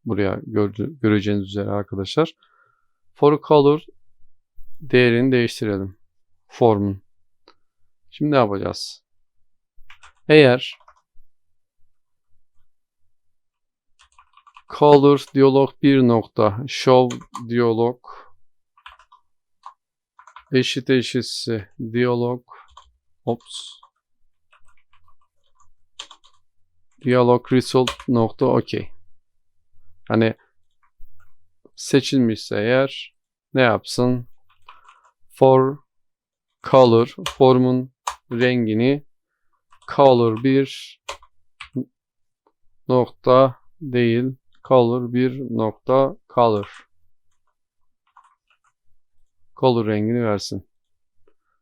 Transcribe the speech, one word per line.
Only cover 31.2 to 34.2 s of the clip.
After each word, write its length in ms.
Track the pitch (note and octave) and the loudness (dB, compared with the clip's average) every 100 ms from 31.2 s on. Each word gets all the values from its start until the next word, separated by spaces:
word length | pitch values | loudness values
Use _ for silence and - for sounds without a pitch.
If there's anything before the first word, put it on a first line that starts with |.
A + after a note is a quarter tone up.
| - - - _ _ - | -16 -20 -20 _ _ -18
seçilmişse 800 | - C#3 - C#3 A#2 G#2+ - G#2 | -2 -2 0 0 0 -4 -8 -6
eğer 600 | A2 B2+ C3+ - - _ _ _ _ | -2 0 -2 -6 -20 _ _ _ _
ne 80 | C3 | 0
yapsın? 640 | B2 G#2 - - B2 B2 | 2 0 -4 -4 -2 -2